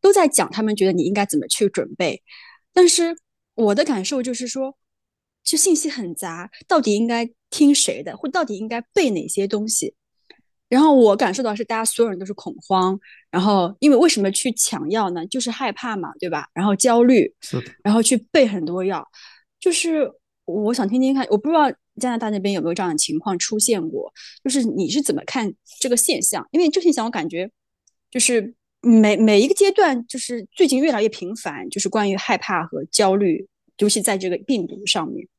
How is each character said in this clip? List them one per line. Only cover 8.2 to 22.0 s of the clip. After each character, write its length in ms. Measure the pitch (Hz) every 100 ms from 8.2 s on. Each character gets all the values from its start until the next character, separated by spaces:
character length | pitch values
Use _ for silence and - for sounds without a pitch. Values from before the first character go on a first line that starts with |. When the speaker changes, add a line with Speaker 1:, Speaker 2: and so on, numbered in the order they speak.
| 302
Speaker 1:
到 160 | 359
底 140 | 311 202
应 80 | 220
该 140 | 233 240
备 180 | - 311
哪 180 | 190 -
些 180 | - 196
东 220 | 208 214
西。 260 | - - _ _ _ _ _ _ _ _
然 140 | 254
后 100 | 311 277
我 180 | 220
感 180 | 202 254
受 80 | 247
到 140 | 240
是 100 | 208
大 120 | 226 226
家 80 |
所 200 | 226 -
有 60 | 233
人 80 | 185
都 80 | 190
是 60 |
恐 200 | 202 - - -
慌， 320 | 190 185 196 _ - _
然 100 | 175
后 320 | 190 202 175 202
因 100 | 294
为 80 | 254
为 120 | 330
什 120 | 233
么 80 | 196
去 180 | 202 254
抢 400 | 226 - 170 151
药 180 | 214 202
呢？ 140 | 175 175
就 100 | 262
是 100 | 240
害 220 | 226 262
怕 260 | 226 254 208
嘛， 140 | 165 -
对 100 | 185
吧？ 200 | 160 147
然 140 | - 196
后 80 |
焦 300 | 196 254 233
虑， 280 | 240 247 - _
Speaker 2:
是 200 | - 127
的。 100 | - -
Speaker 1:
然 100 | -
后 80 | 214
去 140 | 226 247 -
备 120 | 330
很 200 | 254 202
多 200 | 156 180
药。 220 | 190 175 - _ - _ _ _
就 100 | 381
是 400 | 339 339 320 277 - _ _ -
我 280 | 180 208
想 140 | 247 202
听 120 | 247
听 140 | 262
看， 100 | 269 254
我 80 | 208
不 100 | 277
知 60 |
道 160 | 330 285 - _ -